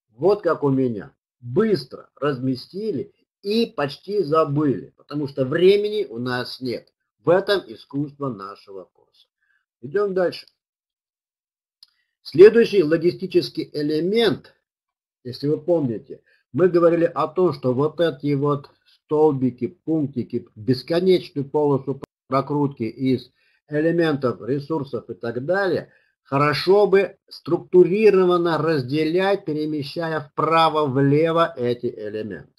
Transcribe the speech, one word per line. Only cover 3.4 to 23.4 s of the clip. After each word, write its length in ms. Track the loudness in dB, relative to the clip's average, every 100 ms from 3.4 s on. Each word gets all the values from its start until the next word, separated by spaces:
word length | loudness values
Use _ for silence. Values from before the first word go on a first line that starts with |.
и 240 | -4 -2 -2
почти 560 | -2 -6 -6 -6 -4
забыли, 720 | 0 2 2 0 0 -2 -6 _
потому 300 | -12 -8 -6
что 180 | -4
времени 600 | -2 2 4 4 0 -4
у 140 | -6 -6
нас 420 | -4 -4 -6 -8
нет. 320 | -8 -8 -12 _ _ _
В 120 | 2
этом 300 | 2 2 -2 -4
искусство 600 | -16 -12 -8 -8 -8 -10
нашего 560 | -8 -12 -16 -18 -20
курса. 440 | -20 _ _ _ _ _ _ _ _ _
Идём 340 | -6 -4 -2
дальше. 320 | 0 -2 -4 -16 _ _ _ _ _ _ _ _ _ _ _ _ _ _ _ _ _
Следующий 600 | 0 8 8 8 4 2
логистический 840 | 2 2 0 -2 -2 -2 -2 -6 -8
элемент, 840 | -4 -2 -2 0 2 2 0 -8 _ _ _ _ _ _ _
если 240 | -16 -6 -4
вы 120 | -2
помните, 600 | 0 0 0 -4 -10 -20 _ _ _
мы 160 | 0 2
говорили 360 | 4 4 4
о 220 | 0 0 -4
том, 260 | 0 0
что 200 | 0 -2
вот 260 | 0 0 0
эти 340 | -2 -2 -2
вот 360 | 0 0 -2 -6 _ _
столбики, 800 | _ -4 2 2 2 -2 -2 -8
пунктики, 840 | -8 -4 -2 -2 -6 -6 -8 -10
бесконечную 960 | -6 -2 -2 -2 0 2 2 0 -10 -4
полосу 520 | -2 0 0 -2 -10 -12 _ -4
прокрутки 560 | -4 -2 -2 -2 -4
из 480 | -8 -4 -2 -2 -4 _